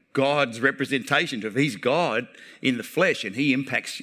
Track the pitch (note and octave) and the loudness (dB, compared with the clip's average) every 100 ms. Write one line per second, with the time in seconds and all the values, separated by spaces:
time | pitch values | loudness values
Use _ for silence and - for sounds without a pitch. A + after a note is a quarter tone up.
0 | _ C#3 C#3 D3 C3+ A2+ C3+ - C3 C3+ | _ 0 2 2 0 2 0 0 -2 -2
1 | - D3 F3 A2+ G#2+ A2 D3 G2+ B2 D#3 | 2 0 0 -4 -4 0 0 0 0 2
2 | D#3+ A2 B2 - - - C3 A#2+ G#2 - | 2 0 -4 -12 -20 -4 -2 -2 -2 0
3 | F#3 C#3 G#2 G#2 C#3 C3 C3+ A#2+ - - | 2 2 -4 -2 2 2 0 -4 -4 -12